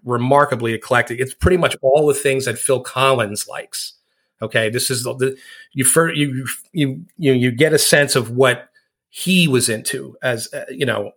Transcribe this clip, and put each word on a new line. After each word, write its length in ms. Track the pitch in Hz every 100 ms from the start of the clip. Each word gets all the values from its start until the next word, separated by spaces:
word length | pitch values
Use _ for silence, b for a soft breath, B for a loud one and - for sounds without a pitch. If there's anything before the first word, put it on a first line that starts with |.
remarkably 680 | 117 120 123 143 143 120 117
eclectic. 460 | 113 - 120 120 120
It's 160 | 127
pretty 220 | - 185 180
much 200 | 147 -
all 240 | 131 139 151
the 80 |
things 300 | 139 139 135
that 140 | 127 110
Phil 220 | - 127
Collins 680 | 123 127 135 131 107 104 -
likes. 460 | - - - - _ _ _ _ _
Okay, 300 | 110 117 113
this 200 | 120 -
is 120 | 127
the, 120 | 123
the, 220 | 127 131 131 B B B
you 120 | 135
fir-, 280 | 131 - 165
you, 340 | 156 143 131 127 - -
you, 320 | 180 139 139 170 _
you, 160 | 151
you 180 | 127 123
get 220 | 117 156
a 60 | 156
sense 360 | - 156 143 131
of 140 | 113
what 380 | 120 131 120 - _ _ _ _
he 380 | - - 185 170
was 220 | 127 110
into 480 | 110 - - 67 117
as, 300 | 131 117 -
uh, 100 | 143 -
you 160 | - 127
know 260 | 107 101